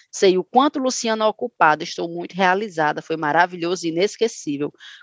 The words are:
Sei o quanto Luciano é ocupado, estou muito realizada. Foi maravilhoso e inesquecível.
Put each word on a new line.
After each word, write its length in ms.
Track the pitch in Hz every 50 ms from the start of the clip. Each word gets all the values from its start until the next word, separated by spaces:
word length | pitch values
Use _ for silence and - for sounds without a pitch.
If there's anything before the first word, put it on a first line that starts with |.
| _ _
Sei 260 | - - 202 190 185
o 60 | 185 175
quanto 340 | - - 247 277 302 -
Luciano 460 | 294 262 254 - - - 226 220 220 214
é 40 |
ocupado, 580 | 214 208 - 247 233 - - 170 156 151 151 170
estou 240 | - - - 180 170
muito 240 | 170 170 180 - 175
realizada. 680 | 180 196 180 185 196 220 208 165 160 156 151 151 160
Foi 140 | - - 160
maravilhoso 720 | 160 160 147 147 165 180 180 180 175 165 170 185 170 170
e 40 | 165
inesquecível. 840 | 160 165 190 208 - - 226 233 - - - 151 143 139 147 143 - _ - - - -